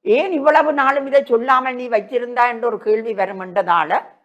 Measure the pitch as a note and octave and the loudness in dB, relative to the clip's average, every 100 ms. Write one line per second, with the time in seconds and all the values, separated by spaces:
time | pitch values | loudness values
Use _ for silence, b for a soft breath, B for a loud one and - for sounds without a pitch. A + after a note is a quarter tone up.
0 | - A#3+ F#4+ D#4+ C#4+ D#4 D4+ D4 C4+ C#4+ | 0 2 2 0 4 4 2 0 0 0
1 | C#4 C#4 C#4 A#3 B3+ C4 C4 B3 B3 A3+ | 0 0 2 0 2 0 0 -6 -2 -2
2 | G#3 B3 A#3+ B3 A#3+ A#3 A#3+ G#3 G#3+ A3 | -2 -4 -4 0 0 0 -4 -2 -2 -2
3 | A3+ G3 F#3+ F#3+ F#3 F3+ F3+ E3+ D#3 F#3 | -2 -4 -4 -6 -4 -2 2 0 2 -2
4 | - _ | -4 _